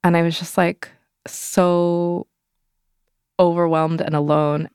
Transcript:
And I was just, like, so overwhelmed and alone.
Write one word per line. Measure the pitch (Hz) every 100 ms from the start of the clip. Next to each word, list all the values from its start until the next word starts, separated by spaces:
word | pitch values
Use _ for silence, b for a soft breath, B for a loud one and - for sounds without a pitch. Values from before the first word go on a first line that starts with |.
And | 175 170
I |
was | 170 165
just, | 170 -
like, | 175 190 - _ _ _ -
so | - - - 180 175 175 175 175 175 - _ _ _ _ _ _ _ _ _ _ -
overwhelmed | 175 170 170 160 160 165
and | -
alone. | 151 147 151 151 151 156